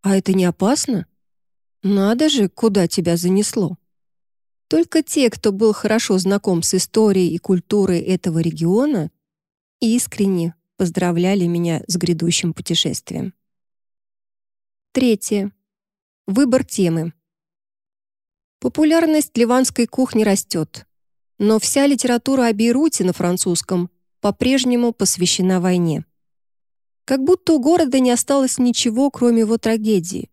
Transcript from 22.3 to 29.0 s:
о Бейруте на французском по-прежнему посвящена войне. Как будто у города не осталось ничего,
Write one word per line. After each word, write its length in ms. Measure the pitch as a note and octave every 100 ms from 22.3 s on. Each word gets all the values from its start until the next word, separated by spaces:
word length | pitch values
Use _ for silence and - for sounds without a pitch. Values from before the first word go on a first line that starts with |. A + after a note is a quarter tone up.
| C4+ A#3+
о 40 |
Бейруте 500 | G#3 A#3 A#3+ D#4 -
на 100 | F#3
французском 760 | E3+ F3 F3+ - E3+ - F#3 F3+ _ _ _
по-прежнему 720 | G3+ G3+ B3+ C4+ B3+ A#3+ A#3+
посвящена 680 | A3+ F#3+ - F3 - F#3 F#3
войне. 460 | F3+ F3+ E3+ D3+ D#3+ _ _ _ _ _ _ _ _ _
Как 180 | - C4
будто 300 | C4 F4+ -
у 80 | D#4
города 400 | B3+ F4 D4+ C4+
не 100 | B3+
осталось 480 | A#3+ - C#4 C4 -
ничего, 540 | B3 A#3+ A#3+ A3